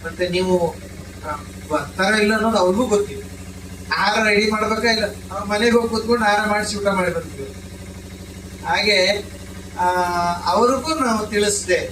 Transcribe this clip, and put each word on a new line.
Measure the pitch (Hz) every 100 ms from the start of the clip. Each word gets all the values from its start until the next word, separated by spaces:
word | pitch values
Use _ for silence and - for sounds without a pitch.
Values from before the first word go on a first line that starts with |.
ಮತ್ತೆ | - - 180
ನೀವು, | 180 185 180 170 - - - - - 151
ಆ, | 302 - - -
ಬರ್ತಾರ | 151 143 - 196
ಇಲ್ಲ | 214 208
ಅನ್ನೋದು | 220 220 208
ಅವ್ರಿಗೂ | 180 196 247
ಗೊತ್ತಿದೆ. | 202 202 - - - - - - - -
ಆಹಾರ | - 196 214 220
ರೆಡಿ | 202 220
ಮಾಡ್ಬೇಕಾ | 214 214 220 233
ಇಲ್ಲ, | 220
ಅವ್ರ | 208 - - 196
ಮನೆಗೆ | 202 208 233
ಹೋಗಿ | 233 226
ಕೂತ್ಕೊಂಡು | 220 220 240
ಆಹಾರ | 214 208 214
ಮಾಡಿಸಿ | 208 208 202
ಊಟ | 202
ಮಾಡಿ | 190 180
ಬಂದ್ವಿ. | 165 - - 139 - - - - - - - - - - -
ಹಾಗೆ, | - 196 208 196 185 208 - - - - - -
ಆ, | 180 180 180 175 175 175 180
ಅವ್ರಿಗೂ | 180 240 262 311
ನಾವು | 311 254 220 208
ತಿಳಿಸ್ದೆ | 208 208 - 180 170 -